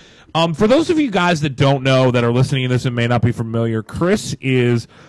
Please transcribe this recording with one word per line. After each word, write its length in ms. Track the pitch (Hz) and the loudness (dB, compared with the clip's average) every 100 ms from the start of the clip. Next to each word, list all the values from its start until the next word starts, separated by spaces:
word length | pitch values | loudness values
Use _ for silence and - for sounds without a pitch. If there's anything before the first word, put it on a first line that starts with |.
| - - - | -20 -20 -8
Um, 200 | 156 170 151 | -2 -2 0
for 100 | 214 | 2
those 220 | 269 330 | 2 2
of 80 | 320 | 0
you 120 | 285 | 0
guys 300 | 185 170 165 | 0 0 0
that 140 | 151 120 | -2 0
don't 280 | 139 139 | 2 2
know, 260 | 131 131 131 | 2 2 4
that 120 | 120 | 2
are 80 | 120 | 2
listening 300 | 120 123 135 | 2 0 0
to 60 | 127 | -2
this 160 | 127 131 | -2 -2
and 100 | 120 | -2
may 100 | 120 | 0
not 140 | 120 | 0
be 100 | 123 | 0
familiar, 520 | 117 113 113 117 110 | -2 -4 -4 -2 -4
Chris 520 | - - 170 214 - - | -6 -4 0 0 -4 -8
is, 460 | 131 127 120 120 - - | -2 0 2 0 -4 -16